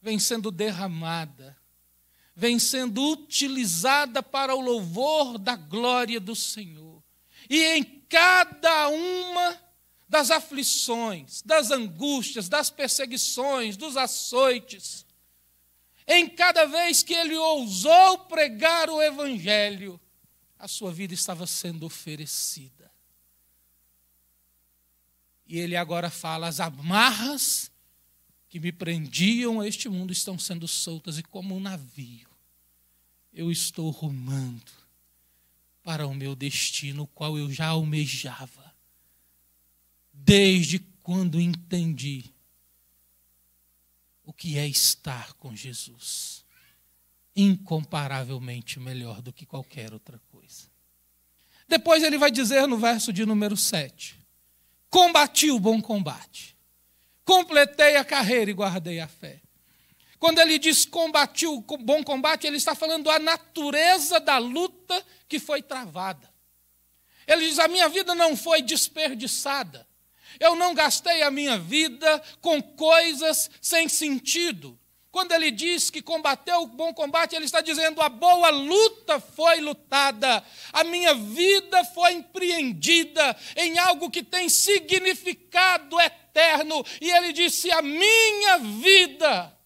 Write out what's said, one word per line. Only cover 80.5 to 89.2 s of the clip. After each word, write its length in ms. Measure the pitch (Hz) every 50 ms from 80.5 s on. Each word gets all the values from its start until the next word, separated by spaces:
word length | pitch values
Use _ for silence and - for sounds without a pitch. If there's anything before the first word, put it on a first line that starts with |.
| - - - - -
a 100 | 294 320
minha 300 | 339 339 349 349 339 294
vida 720 | 247 214 208 214 294 349 381 392 392 370 359 370 370 349
foi 280 | 349 - 339 349 349 359
empreendida 1200 | 349 - _ _ 370 359 349 349 339 294 254 220 156 147 240 339 339 330 311 294 320 302 269 220 - - - -
em 220 | - 339 339 330 339
algo 340 | 349 370 359 285 349 302
que 100 | - 349 254
tem 260 | - - 359 359 339
significado 1500 | - - - - 415 392 320 302 359 370 370 370 370 - - 359 339 - _ _ - 339 370 381 370 349 302 277 311 339
eterno." 840 | 339 311 - - _ _ _ 302 320 330 311 285 311 311 311 302 240 - - -
E 100 | 294 330
ele 200 | 349 349 359 349
disse: 400 | 311 294 349 339 - - - 349
"A 100 | 349 320
minha 760 | 311 277 294 320 370 415 453 453 453 440 427 415 403 415 381 349
vida 1000 | 254 214 208 214 254 370 392 381 370 349 269 294